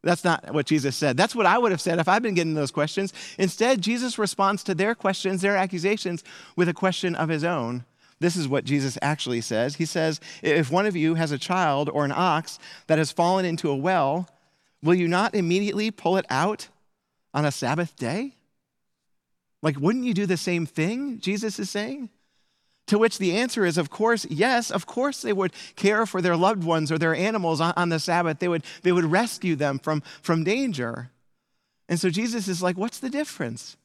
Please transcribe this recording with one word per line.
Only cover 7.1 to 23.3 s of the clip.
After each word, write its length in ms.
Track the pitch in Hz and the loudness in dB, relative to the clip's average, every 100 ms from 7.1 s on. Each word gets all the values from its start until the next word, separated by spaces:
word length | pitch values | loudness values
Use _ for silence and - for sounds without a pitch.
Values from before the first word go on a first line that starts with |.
of 140 | 170 160 | 0 0
his 160 | 156 | 0
own. 400 | 170 170 117 123 120 _ _ _ | 0 -2 -2 -6 -10 _ _ _
This 160 | 170 175 | 0 0
is 120 | 143 | 0
what 160 | 139 | 0
Jesus 320 | 131 143 135 120 | 0 0 0 -2
actually 380 | 143 151 - 120 | -2 -2 -2 -4
says. 360 | 110 110 123 143 | -2 0 0 -2
He 80 | |
says, 360 | 165 175 160 151 - - | -4 0 -2 -2 -10 -6
"If 280 | 180 151 139 | 0 2 2
one 160 | 170 208 | 2 0
of 100 | 175 | 0
you 180 | 156 165 | 0 0
has 160 | 160 | -2
a 60 | 143 | -4
child 500 | - 185 170 139 147 | -2 0 2 0 0
or 160 | 143 | 0
an 80 | 143 | 0
ox 460 | - 180 156 160 - - - - | 0 2 0 -2 -14 -18 -20 0
that 120 | 156 | 2
has 140 | 151 | 2
fallen 320 | - 170 190 | 0 2 2
into 260 | 180 165 160 | 0 -2 -2
a 60 | 139 | 0
well, 520 | 156 185 139 160 180 _ _ _ _ _ | 0 2 2 0 -6 _ _ _ _ _
will 120 | 151 | 2
you 140 | 180 170 | 4 4
not 260 | 180 220 | 2 2
immediately 560 | 208 170 180 208 196 220 | 0 2 2 0 0 -2
pull 260 | 208 165 190 | -2 0 0
it 100 | - | 2
out 380 | 127 180 214 - _ _ _ _ _ _ | 0 0 -2 -10 _ _ _ _ _ _
on 120 | 139 | 0
a 80 | 147 | 0
Sabbath 440 | - 123 151 170 - | 0 -2 -2 -2 -4
day?" 400 | 120 170 277 _ _ _ _ _ _ _ _ _ _ _ _ _ | -6 -4 -6 _ _ _ _ _ _ _ _ _ _ _ _ _
Like, 180 | 156 139 | -2 2
wouldn't 240 | 151 240 | 0 2
you 100 | 247 | 0
do 120 | 196 202 | 0 0
the 100 | 180 | 0
same 300 | - 175 160 | 0 -2 -2
thing, 520 | - 160 240 285 226 | -2 -2 -2 -6 -6
Jesus 380 | - 202 220 196 | -4 -2 -4 -6
is 120 | 196 | -6
saying? 400 | 202 214 277 247 _ _ _ _ _ _ _ - | -6 -6 -8 -12 _ _ _ _ _ _ _ 0
To 100 | 208 | 4
which 180 | 226 - | 4 2
the 180 | 190 | 0